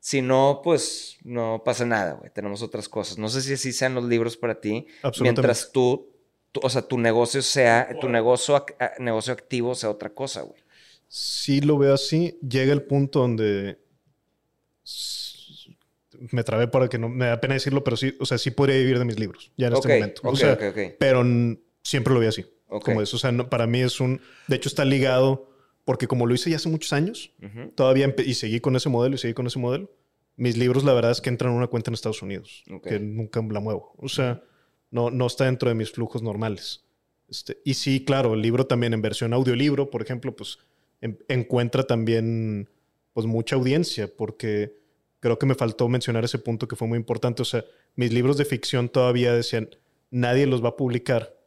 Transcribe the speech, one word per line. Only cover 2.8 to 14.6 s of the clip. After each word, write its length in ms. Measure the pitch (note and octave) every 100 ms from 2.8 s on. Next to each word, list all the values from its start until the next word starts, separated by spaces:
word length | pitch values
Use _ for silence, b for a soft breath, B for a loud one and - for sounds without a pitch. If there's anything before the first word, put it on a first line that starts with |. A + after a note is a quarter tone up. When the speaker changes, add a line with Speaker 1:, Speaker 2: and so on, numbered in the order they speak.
| G#2
Speaker 1:
cosas. 300 | - G2+ -
No 100 | A2
sé 120 | B2+
si 120 | C3
así 200 | C3+ C3
sean 220 | A#2+ C3
los 100 | B2+
libros 320 | A#2+ A#2 A2+ A2+
para 220 | A#2 A2
ti. 260 | G#2+ G#2+ C#3+ B
Speaker 2:
Absolutamente. 200 | A#2+ A#2 B2+ A#2+
Speaker 1:
Mientras 280 | B2+ A#2 -
tú, 400 | - B2 C3 - _ _ _ _
tú, 80 | -
o 40 | C3
sea, 120 | A#2+
tu 160 | A#2 B2
negocio 420 | A#2 A2+ A#2+ C3+
sea, 480 | C3 C#3+ A#2+ A#2 C3 A#2+
tu 80 | C3
negocio 480 | A#2 A2+ B2 - C#3+
ac-, 180 | C#3 -
a-, 200 | B2 -
negocio 320 | B2 A2 A2
activo 440 | B2+ - B2+ A#2+ B2
sea 140 | A2
otra 200 | G#2 F#2
cosa, 300 | - C3+ -
güey. 180 | C2+ - _ b b b _
Speaker 2:
Sí 520 | - - - - C#3
lo 160 | D3 D3
veo 160 | C#3
así. 460 | C#3 C#3 D#3+ E3+ -
Llega 320 | C#3 B2 C3
el 100 | C#3+
punto 340 | C#3 C#3 C#3 D3
donde 580 | B2 A#2 A2 G2+ G2 - _ _ _ _ _ _ _ _